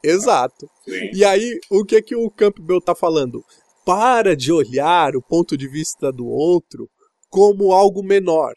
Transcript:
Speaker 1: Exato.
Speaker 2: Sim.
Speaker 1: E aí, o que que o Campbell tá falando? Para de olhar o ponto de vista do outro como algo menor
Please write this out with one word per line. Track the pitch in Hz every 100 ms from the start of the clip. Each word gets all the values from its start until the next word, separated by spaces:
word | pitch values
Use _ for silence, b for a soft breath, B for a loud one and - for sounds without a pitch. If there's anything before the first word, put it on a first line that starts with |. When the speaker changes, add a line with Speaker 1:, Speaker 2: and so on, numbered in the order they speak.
Speaker 1:
Exato. | 147 180 240 175 123 _ 143 _
Speaker 2:
Sim. | - 185 190
Speaker 1:
E | 185
aí, | 202 196 233 240 -
o | 196
que | 208 220
que | 214
o | 240 226
Campbell | - 208 - 165 180
tá | 180
falando? | 175 170 160 131 117 - b b _
Para | - 185 240 240 196 151
de | 131
olhar | 165 120 127 147 175 147 131
o |
ponto | - 165 170 147
de | 135
vista | 147 156 - 139
do | 127 120
outro | 120 160 180 _ 123 - _ _ _ _
como | 185 208 202 196
algo | 185 202 190
menor | 190 196 190 160 135